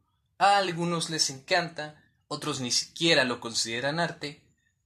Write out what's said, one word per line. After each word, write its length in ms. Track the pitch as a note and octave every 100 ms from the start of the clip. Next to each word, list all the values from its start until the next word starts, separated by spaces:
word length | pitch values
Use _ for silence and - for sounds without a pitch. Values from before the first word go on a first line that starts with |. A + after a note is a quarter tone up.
| _ _ _ -
A 180 | G3 G3+
algunos 540 | F#3 E3+ E3+ E3+ E3
les 180 | D#3 -
encanta, 720 | C3+ - F3+ E3 - D3+ - _ _ _
otros 340 | D3 D3+ C3+
ni 100 | B2
siquiera 540 | - - - E3 D3+ B2+
lo 140 | A#2+
consideran 600 | A#2 A2+ A2+ A#2 C#3 D#3+
arte, 420 | E3 - D3 - _ _ _ _